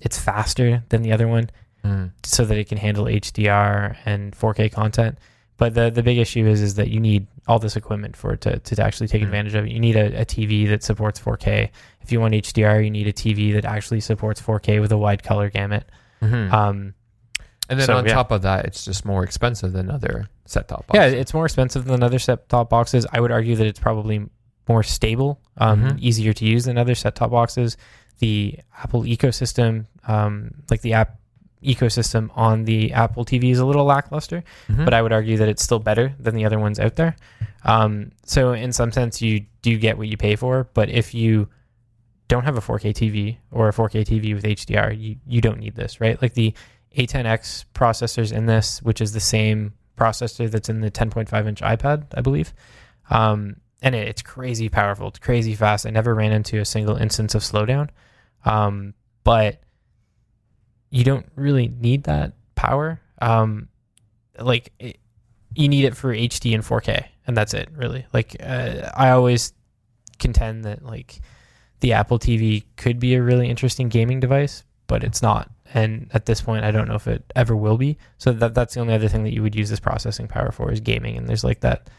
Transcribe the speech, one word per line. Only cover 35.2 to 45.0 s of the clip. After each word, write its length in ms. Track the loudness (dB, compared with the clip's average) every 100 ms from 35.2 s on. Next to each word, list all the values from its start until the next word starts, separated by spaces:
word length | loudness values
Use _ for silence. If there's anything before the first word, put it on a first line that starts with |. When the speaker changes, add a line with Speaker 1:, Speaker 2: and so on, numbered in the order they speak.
| 2 2
Speaker 1:
that 100 | 2
it's 120 | 2
still 180 | 0 0
better 360 | 2 2 0 -2
than 160 | -4
the 120 | 0 0
other 120 | 0
ones 220 | 0 0
out 160 | -2 2
there. 220 | -2 -2 -12 -12 -12 -6 2
Um, 480 | 2 2 0 -8 -14 -2
so 280 | 2 2
in 180 | 0 -4
some 220 | -2 -2
sense, 280 | 0 -2 -2
you 240 | -2 -2 -4 _
do 160 | 0 2
get 200 | 2 0
what 100 | -6
you 80 | -2
pay 220 | 0 0
for, 320 | 0 -2 -2
but 140 | 0 0
if 240 | 0 -2
you 360 | 0 2 2 0 _ _ _ _ _ _ _ -2
don't 160 | 0 0
have 100 | -4
a 60 |
four 180 | -4 -4
K 140 | -2
T 160 | -2 -2
V 300 | -2 -4 -8 -8
or 160 | 0 0
a 60 |
four 160 | 2 0
K 160 | 0 0
T 140 | 0
V 140 | 0 -2
with 100 | -2
H 220 | -4 -2
D 100 | 0
R, 120 | 0
you, 240 | -2